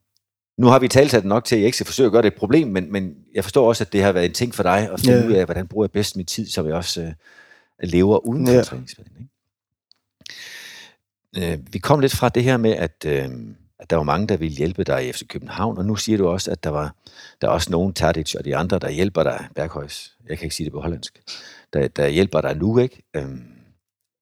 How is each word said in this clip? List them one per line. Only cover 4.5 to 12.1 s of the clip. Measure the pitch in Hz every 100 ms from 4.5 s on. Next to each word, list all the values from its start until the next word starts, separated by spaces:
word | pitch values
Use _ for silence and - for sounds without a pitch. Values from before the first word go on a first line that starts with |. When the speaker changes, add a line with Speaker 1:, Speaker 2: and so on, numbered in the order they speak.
Speaker 1:
for | -
dig | 90 98 107
at | 92
finde | 127 123
Speaker 2:
Ja. | 117
Speaker 1:
ud |
af, | 98
hvordan | 87 85 90
bruger | 101
jeg | 101
bedst | 101 104 98
min | 87
tid, | - 110
så | - 78
jeg |
også, | 80 87 -
øh, | 82 80 _ - - _ _ _
lever | 90 85 95 104 117
uden | 120 127
for |
Speaker 2:
Ja. | 123
Speaker 1:
træningsbanen, | 113 64 - - - - 127 _ _ _ _ _ _ _ _ _ - - - - - - - _ _ _ _ -
ikke? | 87
Øh, | 80 -
vi | 104
kom | - 147
lidt | 135